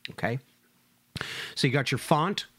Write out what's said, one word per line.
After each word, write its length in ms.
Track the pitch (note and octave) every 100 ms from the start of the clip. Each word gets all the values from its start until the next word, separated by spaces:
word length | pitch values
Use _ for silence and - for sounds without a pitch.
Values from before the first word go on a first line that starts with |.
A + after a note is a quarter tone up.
| -
okay? 260 | - G#2+ B2+ - _ _ _ _ _ _ - - - - -
So 100 | C#3
you 80 |
got 180 | C#3 C3
your 60 | B2+
font 480 | - D3+ E3+ G#3 -